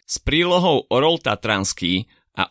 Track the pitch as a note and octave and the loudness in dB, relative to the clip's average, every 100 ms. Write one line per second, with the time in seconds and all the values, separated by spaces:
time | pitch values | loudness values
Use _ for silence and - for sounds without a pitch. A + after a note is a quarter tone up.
0 | - - - D3+ F3 F3+ F3+ C#3 - B2 | -10 -8 -2 0 2 2 2 0 0 0
1 | D#3 E3+ - G#2 A2 G2+ G2+ - F2 F#2 | 2 0 -2 -4 -2 0 -2 -2 -2 -2
2 | - _ _ - F#2+ | -4 _ _ -6 -2